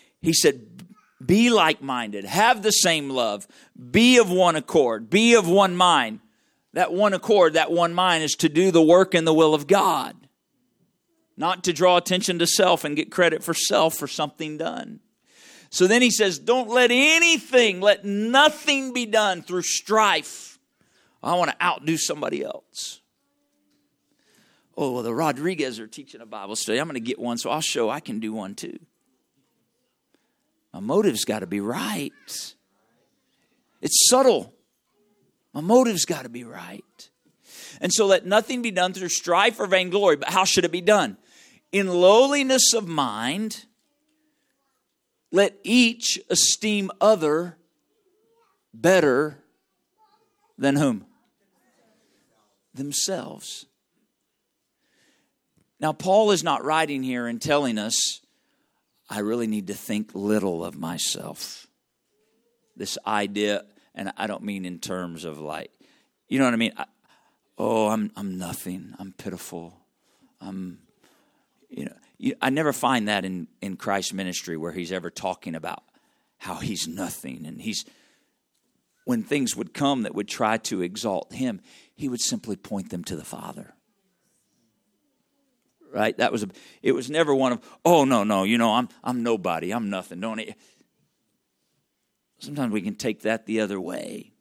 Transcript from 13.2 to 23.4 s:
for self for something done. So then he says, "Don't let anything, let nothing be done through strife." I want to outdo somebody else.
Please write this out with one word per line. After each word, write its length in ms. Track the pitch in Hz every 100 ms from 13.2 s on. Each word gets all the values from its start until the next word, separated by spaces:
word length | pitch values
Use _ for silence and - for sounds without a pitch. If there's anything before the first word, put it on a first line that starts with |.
| 170 156
for 100 | -
self 440 | 160 - 202 165 -
for 100 | 143
something 500 | - 151 - 156 151
done. 420 | 160 82 - - _ _ _ _ - - _
So 180 | - 185
then 140 | 233
he 100 | 247
says, 260 | - 202 151
"Don't 320 | 117 247 226
let 220 | 240 240
anything, 880 | 247 294 330 339 320 - 254 226 180
let 240 | 202 196
nothing 880 | 202 202 220 262 302 302 - 277 262
be 120 | 247 233
done 360 | 220 208 175
through 220 | - 180
strife." 960 | 165 - - 220 208 165 - - - _ _ _ _ _ _ _
I 120 | - 180
want 160 | 127
to 120 | -
outdo 340 | 120 147 147 160
somebody 460 | - 151 135 71
else. 540 | - - _ - - - _ _ _ _